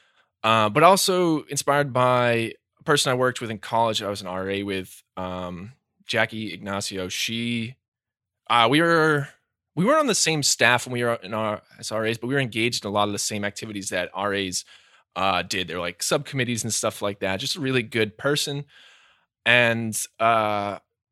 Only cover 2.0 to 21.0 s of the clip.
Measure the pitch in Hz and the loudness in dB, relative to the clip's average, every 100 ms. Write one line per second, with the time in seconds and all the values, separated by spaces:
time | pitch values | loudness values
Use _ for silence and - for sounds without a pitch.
2 | 127 123 120 117 113 - _ _ - 143 | 4 4 4 2 -2 -8 _ _ 0 0
3 | - 127 127 123 117 110 - 113 113 110 | 2 2 0 -2 -8 -8 -2 0 2 0
4 | 104 101 95 92 95 98 101 95 92 - | -4 -6 -6 -6 -4 -4 -2 -4 -6 -14
5 | _ - 92 90 90 90 98 - _ _ | _ -10 -8 -6 -8 -10 -14 -18 _ _
6 | _ 117 110 110 107 85 101 98 - 98 | _ -2 -2 -4 -10 -10 -8 -8 -6 -8
7 | 92 - - 113 117 120 113 127 _ _ | -8 -6 -6 -6 -4 -4 -6 -12 _ _
8 | _ _ _ _ _ 117 117 143 170 165 | _ _ _ _ _ 4 6 6 4 4
9 | 156 147 143 - _ _ _ - 190 311 | 4 2 -2 -12 _ _ _ -2 2 2
10 | 294 190 - 156 139 - 117 120 - 123 | 2 0 0 0 0 4 4 4 0 -4
11 | 120 117 92 110 110 104 - - 110 110 | -2 -2 -4 -4 -2 -4 -8 -16 -8 -4
12 | 110 117 120 139 131 110 117 120 107 104 | -2 -2 -2 -2 -2 0 -2 -2 -2 0
13 | 104 101 - 110 101 - 113 104 98 95 | 0 0 -4 -4 -6 -8 -10 -10 -6 -4
14 | 90 95 101 98 95 90 - - _ _ | -4 -4 -2 0 -2 -4 -10 -20 _ _
15 | _ - 95 90 90 95 87 85 87 90 | _ -2 0 0 -2 -6 -6 -6 -6 -6
16 | - 151 143 139 120 117 120 - 113 - | -2 -2 -2 -4 -4 -4 -4 -2 -4 -4
17 | 101 98 95 95 135 - 131 131 110 117 | -6 -4 -4 -4 -4 -4 -2 -2 -2 -2
18 | 110 - 139 147 147 143 143 - - _ | -2 -2 -2 -2 -2 -6 -10 -18 -20 _
19 | _ _ _ _ - 120 120 117 113 107 | _ _ _ _ 4 6 6 2 -2 -6
20 | - _ 113 113 107 104 101 95 _ _ | -8 _ 2 4 2 0 -2 -6 _ _